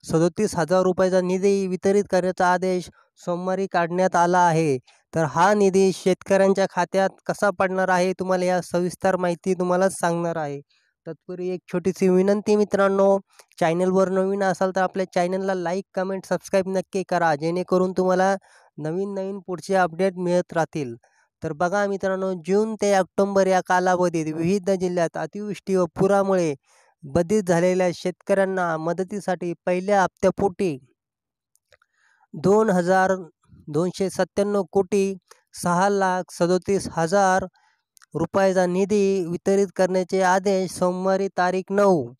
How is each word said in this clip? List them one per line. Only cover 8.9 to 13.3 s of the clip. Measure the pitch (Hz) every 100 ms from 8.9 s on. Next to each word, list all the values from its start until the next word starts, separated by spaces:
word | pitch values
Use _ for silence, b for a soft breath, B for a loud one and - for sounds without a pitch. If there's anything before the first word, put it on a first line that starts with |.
| - 190 190
माहिती | 180 170 -
तुम्हाला | 180 180 180 190
सांगणार | - 175 170 170 165
आहे. | 151 143 143 _ _ _ -
तत्पूर्वी | 160 - 180 180
एक | 180 _
छोटीशी | 180 170 180 190
विनंती | 185 190 202 202 208
मित्रांनो, | 208 196 196 196 196 196 -